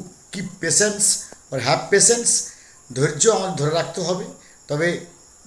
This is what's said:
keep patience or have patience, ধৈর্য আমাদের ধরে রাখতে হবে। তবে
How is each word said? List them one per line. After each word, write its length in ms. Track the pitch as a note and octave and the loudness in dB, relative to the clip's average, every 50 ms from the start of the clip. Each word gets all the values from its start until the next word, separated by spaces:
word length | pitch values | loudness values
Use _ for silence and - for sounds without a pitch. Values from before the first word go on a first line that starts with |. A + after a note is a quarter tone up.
| - - - - - - | -8 -14 -18 -20 -20 -12
keep 140 | - G3 F#3 - - - | -10 -10 -10 -10 -10 -6
patience 440 | E3 E3 - - G#3 G#3+ G#3 G3 - - - - - - - - - - | -4 0 2 2 2 2 2 0 0 0 0 -2 -6 -12 -20 -20 -12 -8
or 80 | C#3 C3 | -6 -2
have 380 | A2+ C3 D#3+ D#3+ - - G3+ | 0 0 0 0 2 2 4
patience, 340 | G3 - A3+ A#3 A#3 A#3 - - - - - - - - - - - - - | 4 6 6 4 4 2 0 0 0 -2 -6 -12 -18 -20 -20 -20 -20 -20 -12
ধৈর্য 360 | A#2+ B2+ C#3+ D#3+ - C#3+ A3+ A3+ | -4 -2 -2 -2 0 4 4 4
আমাদের 280 | G#3 F#3 F#3+ F#3 F3 | 4 4 0 -4 -2
ধরে 140 | C3+ C#3+ D3+ | -2 -2 0
রাখতে 300 | D#3+ E3+ - - - G3 | 0 0 -2 -2 -6 -6
হবে। 240 | F3 E3 F3+ F3+ A3 - - - - - - - - - | -4 -2 -2 -4 -4 -10 -14 -18 -20 -20 -20 -20 -10 -6
তবে 320 | D3 D3 E3 F3 E3 C#3 - - - - - - - - - | -4 -2 0 -2 -2 -4 -8 -14 -20 -20 -20 -20 -20 -20 -18